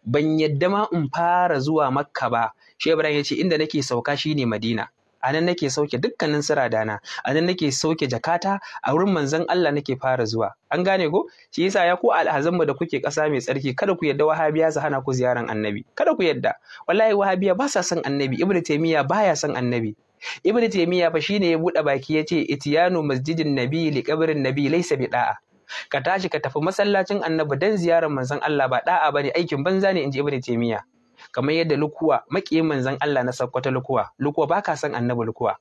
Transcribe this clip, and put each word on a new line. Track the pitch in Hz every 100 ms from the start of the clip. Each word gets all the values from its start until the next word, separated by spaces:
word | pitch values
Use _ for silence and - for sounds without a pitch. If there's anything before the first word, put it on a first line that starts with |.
ban | 107 135 156 156
yadda | 156 139 180
ma | 202 208
in | 175 143
fara | 160 170 175 180 147
zuwa | 139 156 143
Makka | 131 143 - 123
ba. | 117 113 - _ _
Shehu | 151 160
Ibrahim | 156 147
ya |
ce | 143 -
inda | 185 156
nake | 156 156
sauka | 135 120 120 143
shine | 156 151 120
Madina. | 107 113 110 110 _ _ _
A | 131
nan | 151 170
nake | 175 143
sauke | 135 147 123
dukkanin | 220 - 160 147
siradana, | 143 147 123 110 110 104 - -
a | -
nan | 143 175
nake | 180 151
sauke | 131 160 160 143
jakata, | 120 - 170 196 196 - -
a | -
wurin | 147 196
manzon | 180 139 156 170
Allah | 180 165
nake | 143 143 127
fara | 135 127
zuwa. | 113 113 104 - _
An | 151
gane | 180 190 165
ko? | 180 - - _
Shi | - 180
yasa | 202 175
ya | 180
ku | 233
alhazanmu | - 160 151 156 180 151
da |
kuke | 135 139 139
ƙasa | - 143 151
mai | 139
tsarki, | 120 135 135
kada | 127 - 180
ku | 156
yadda | 143 151
Wahabiya | 156 156 156 160
su | 156
hana | 147 139
ku | 135
ziyaran | 127 123 123 117
Annabi. | 107 107 101 - -
Kada | 320
ku | 311
yadda. | 175 139 123 - _ - -
Wallahi | 185 220
Wahabiya | 202 196 185 196 185
ba | 277
sa | 196
son | 180 170
Annabi, | 131 139 139 123
Ibn | 175 190
Taymiyyah | 165 151 165 156 139
baya | 185 208 151
son | 151 127
Annabi. | 123 120 110 107 _ _ - -
Ibn | 180 226 226
Taymiyyah | 185 170 180 170
fa | 160
shine | 151 208 180
ya | 165
buɗe | 170 170
baki | 147 139 131 156
ya |
ce, | 151 170 -
"Itiyanu | 139 147 147 180 180
masjidin | 151 131 139 165 156
Nabi | 135 123 156 160
li | 143
qabrin | - 156 160 151
Nabi | 131 135 143
laysa | 165 170 139
bi | 127
da'a." | 123 123 - _ _ _ - -
Ka | 139
tashi | 143 190 185
ka | 151
tafi | 143 143
masallacin | 160 190 202 196 180 202 165
Annabi | 160 151 139
dan | 190
ziyarar | 214 170 165 160
manzon | 139 127 143 147
Allah | 147 131
ba | 123 -
da'a | 180 151
bane, | 143 143
aikin | 165 170 143 151
banza | 190 196
ne, | 185 139
inji | 135
Ibn | 143 135
Taymiyyah. | 127 120 117 107 - _ _ _ -
Kamar | - 135
yadda | 160 165 147
Lukuwa, | 151 - 160 127 -
maƙiyin | 156 - 160
manzon | 160 143 127 135
Allah | 147 139
na | 123
Sokoto | 127 127 127 131
Lukuwa, | 131 127 127 101 _
Lukuwa | 139 147 143
ba | 175
ka | 202 151
son | 147
Annabi | 135 120 120 113
Lukuwa. | 110 113 95